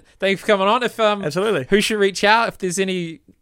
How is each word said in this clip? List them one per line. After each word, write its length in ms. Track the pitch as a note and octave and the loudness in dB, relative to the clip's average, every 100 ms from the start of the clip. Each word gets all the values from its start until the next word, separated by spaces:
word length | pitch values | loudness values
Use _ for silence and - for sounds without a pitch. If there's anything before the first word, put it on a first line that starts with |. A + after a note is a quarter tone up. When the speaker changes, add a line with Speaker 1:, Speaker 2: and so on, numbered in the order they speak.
| _ - | _ -4
Speaker 1:
thanks 220 | F#3+ F#3+ | -2 0
for 40 | - | 2
coming 220 | G3 G3 | 2 2
on. 140 | B3 | 0
If, 180 | A#3+ - | 0 0
um, 240 | G#3+ G3+ | 0 0
Speaker 2:
Absolutely. 420 | E3+ E3 A3 E3 B2+ | -4 -2 0 -2 2
Speaker 1:
who 100 | G3+ | 2
should 180 | - G#3+ | 2 0
reach 240 | G3 F#3 | 0 2
out 260 | G#3 A3+ G#3 | 2 2 0
if 100 | - | -4
there's 200 | F#3 F#3+ | -6 -2
any 420 | F#3+ F#3 E3 D#3+ _ _ | -2 -4 -6 -12 _ _